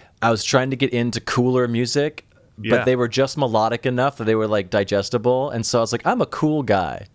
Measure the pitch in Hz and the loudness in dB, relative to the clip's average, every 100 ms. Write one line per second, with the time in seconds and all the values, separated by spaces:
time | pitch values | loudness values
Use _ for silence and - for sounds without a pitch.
0 | - _ 120 113 - 131 131 127 135 120 | -20 _ 0 0 0 0 0 -2 -2 0
1 | 120 110 - - 123 127 123 117 123 143 | -2 -4 -2 0 2 2 2 0 0 0
2 | 147 - - _ _ - 107 117 123 127 | -2 -6 -18 _ _ -8 0 2 2 2
3 | 120 127 135 - 131 110 110 117 131 123 | 0 0 0 0 0 2 2 0 -2 0
4 | 135 - 110 110 110 107 92 107 98 101 | -2 -2 0 0 2 0 0 0 0 0
5 | 95 120 117 127 143 117 113 120 113 117 | 0 0 2 0 0 -4 -2 0 0 -2
6 | - 240 - - 156 156 117 98 82 52 | 0 0 -2 0 0 0 2 0 0 -6
7 | - | -14